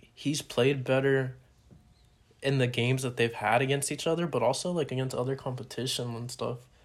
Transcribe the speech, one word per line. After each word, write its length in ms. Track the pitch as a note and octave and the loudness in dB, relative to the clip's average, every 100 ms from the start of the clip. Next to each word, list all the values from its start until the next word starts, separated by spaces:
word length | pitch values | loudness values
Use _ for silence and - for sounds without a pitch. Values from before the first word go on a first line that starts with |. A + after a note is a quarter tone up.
| - | -20
he's 280 | - C#3+ D#3 | -8 -4 -4
played 420 | - - B2+ C#3+ | -2 2 4 2
better 520 | B2 C3 C#3 C3+ C3 - - _ - - - _ - _ _ - | 2 2 4 2 0 -6 -20 _ -20 -20 -20 _ -20 _ _ -6
in 160 | C3+ C#3 | 0 2
the 100 | B2 | 2
games 360 | B2 A#2+ C3 | 2 2 2
that 140 | B2+ B2 | 0 0
they've 160 | A#2 | 0
had 280 | - G#2+ A#2 | 2 2 2
against 300 | C3+ C#3 - | 4 0 -2
each 140 | C#3+ E3 | -2 0
other, 200 | E3 E3+ | 0 0
but 160 | C3 | 2
also, 280 | A#2 - F3+ | 2 2 -2
like, 200 | F3+ C3+ | -2 -2
against 240 | C3 C3 - | -2 -2 -2
other 200 | B2+ C3+ | -2 -2
competition 800 | C#3 B2 B2+ - B2+ - A#2+ A#2 | -4 -6 -8 -6 -4 -4 -4 -6
and 140 | A#2+ | -8
stuff. 280 | - A#2 A#2+ - - | -6 -6 -6 -10 -20